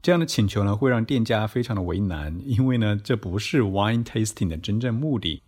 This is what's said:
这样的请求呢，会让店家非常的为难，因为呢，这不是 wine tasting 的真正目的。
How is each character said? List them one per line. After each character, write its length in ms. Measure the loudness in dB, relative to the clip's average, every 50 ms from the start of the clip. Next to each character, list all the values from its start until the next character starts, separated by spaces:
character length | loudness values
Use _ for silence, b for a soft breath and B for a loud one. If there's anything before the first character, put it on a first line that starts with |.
| 4
这 80 | 4
样 80 | 4 4
的 60 | 2
请 200 | 0 2 2 0
求 200 | 2 2 0 0
呢， 100 | 0 0
会 160 | 2 2 2
让 120 | 2 2 0
店 180 | 0 0 0 2
家 240 | 2 2 0 0
非 160 | -2 -2 -2 -2
常 100 | -2 -2
的 80 | -4
为 160 | -2 -2 -2
难， 400 | 0 0 -2 -2 -4 -4 -6 -6 -8 -4
因 220 | -2 2 2 2
为 120 | 2 2
呢， 220 | 2 2 2 0 0
这 140 | 0 -2 -2
不 240 | -2 -2 -4 -4 -4
是 220 | -4 0 2 2
wine 420 | 2 2 2 2 2 2 2 0 -2
tasting 460 | -2 -2 -2 -2 -2 -2 -4 -4 -2
的 80 | -2
真 200 | -4 -4 -2 -2
正 160 | -2 0 -2 -2
目 240 | -2 -2 -2 -2
的。 240 | -2 -2 -4 -6 -6 _